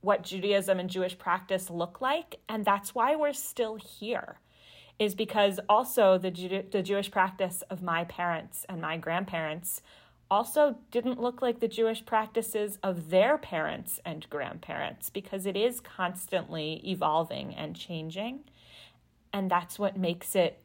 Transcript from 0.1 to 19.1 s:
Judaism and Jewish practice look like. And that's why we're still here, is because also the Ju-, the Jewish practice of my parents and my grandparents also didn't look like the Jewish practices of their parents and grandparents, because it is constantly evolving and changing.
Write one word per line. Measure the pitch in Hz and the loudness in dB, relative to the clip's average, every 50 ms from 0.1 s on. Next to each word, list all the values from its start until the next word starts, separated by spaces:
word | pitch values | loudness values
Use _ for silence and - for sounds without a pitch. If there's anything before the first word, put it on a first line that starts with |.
| 202 190 175 | 0 0 0
Judaism | - 190 190 185 202 202 196 190 196 190 185 | -6 -6 -4 0 2 2 2 4 2 0 0
and | 180 180 | 0 -4
Jewish | 180 185 180 185 185 | -2 -2 -2 -2 -4
practice | - - 180 175 185 185 - 196 185 185 - | -6 -2 -2 -2 -2 0 -2 -4 -4 -2 -4
look | 170 170 175 175 180 - | -4 -4 -4 -4 -4 -4
like. | 262 254 285 330 330 _ - - _ - | -2 -2 0 -2 -4 _ -16 -18 _ -6
And | 220 220 208 | -6 -2 2
that's | 202 196 202 196 - - | 2 2 2 0 -6 0
why | 247 226 262 302 | 2 4 4 4
we're | 311 302 294 277 | 4 2 0 0
still | 277 - - - - 233 220 220 | -2 -8 -10 -4 -2 -2 -2 -2
here, | 220 - - - - 202 214 240 - - - - - _ _ _ _ - - - - - - _ _ | -10 -14 -16 -16 -10 -6 -4 -4 -4 -4 -8 -14 -20 _ _ _ _ -20 -20 -20 -20 -20 -20 _ _
is | 214 208 190 | 0 0 2
because | 196 220 208 - 220 202 202 190 190 - | 0 -4 0 4 4 4 4 4 0 2
also | - 208 214 254 247 - 254 214 190 190 185 | 4 4 4 4 4 4 6 8 8 8 8
the | 180 185 | 4 -2
Ju-, | 170 170 185 180 190 196 196 - | -4 -4 -6 -4 -4 -4 -4 0
the | - 202 185 | -2 -2 0
Jewish | 185 202 196 196 196 | 2 0 0 0 0
practice | - 202 185 190 190 - 190 180 180 - - _ | 2 2 2 2 2 -2 -2 -2 -2 -8 -8 _
of | 190 185 185 | -10 -6 -2
my | 180 165 165 170 | 0 0 0 0
parents | 170 - - 175 175 170 160 - - - - - - | -2 -4 -2 -2 0 0 -2 -4 -8 -12 -12 -10 -8
and | 190 165 165 | -8 -6 -4
my | 156 160 165 | -4 -4 -4
grandparents | 160 - 165 175 196 185 - 165 160 156 156 170 - - - - _ - - - - - _ _ _ _ | -2 -2 -2 -2 -2 -2 -4 -4 -4 -4 -6 -8 -8 -8 -10 -10 _ -16 -20 -20 -20 -20 _ _ _ _
also | 190 202 240 - - 302 294 294 233 - - _ | 2 2 2 4 6 6 6 6 6 0 -10 _
didn't | - 233 226 254 254 247 | -2 0 0 0 -2 0
look | 233 247 247 247 | 0 -2 0 0
like | 262 247 233 240 | 0 0 2 2
the | 240 226 | 0 -2
Jewish | 220 220 226 226 226 220 - | 2 2 2 2 2 0 -4
practices | - 226 220 214 214 - 226 226 - - 220 208 208 196 - - | 0 2 2 2 2 -2 -2 -2 -2 -2 -2 -2 -2 -4 -4 -2
of | 196 185 175 160 156 | -2 -2 -2 -4 4
their | 175 185 202 240 294 294 | 6 6 8 8 6 2
parents | - - - 160 156 151 151 - - - - - - | 0 -4 -2 -2 -2 -2 -4 -6 -8 -10 -10 -8 -8
and | 170 160 151 156 - | -8 -8 -8 -10 -8
grandparents, | - 147 135 - - 165 - - 160 151 147 - - - - - | -6 -6 -6 -6 -8 -10 -10 -8 -6 -6 -4 -6 -6 -8 -10 -8
because | _ 196 196 - - 196 185 | _ -8 -8 -6 -8 -4 -4
it | 196 185 | -2 0
is | 196 214 247 247 247 | 2 0 0 0 -2
constantly | - - - - 185 175 185 185 - - - 180 165 - 165 160 151 151 160 - - | -12 -14 -6 -4 -4 -4 -4 -6 -8 -2 -2 -2 -2 -2 -6 -6 -4 -4 -6 -6 -4
evolving | - 185 - - 156 151 160 165 160 - - 135 135 - | -6 -4 0 2 2 2 2 0 0 -4 -8 -8 -8 -8
and | - 156 151 170 | -8 -8 -8 -8
changing. | 170 - - 175 160 156 160 160 185 208 233 254 277 302 - _ _ - - - - - - _ _ _ _ | -10 -10 -8 -8 -8 -6 -8 -6 -6 -6 -6 -8 -10 -14 -18 _ _ -20 -20 -20 -20 -20 -20 _ _ _ _